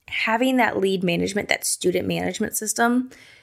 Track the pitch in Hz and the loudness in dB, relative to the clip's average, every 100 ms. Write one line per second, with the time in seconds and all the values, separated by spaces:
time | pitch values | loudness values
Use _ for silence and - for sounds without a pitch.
0 | - - 226 226 262 254 214 - 196 190 | -10 -4 0 2 2 4 2 2 0 2
1 | 180 170 180 202 - - - - 180 180 | 0 0 -2 -2 0 -2 -2 -2 0 0
2 | 185 170 180 185 214 - 214 - 233 247 | -2 -2 -4 -4 -4 -4 -4 0 2 2
3 | 254 - - - | -2 -10 -20 -20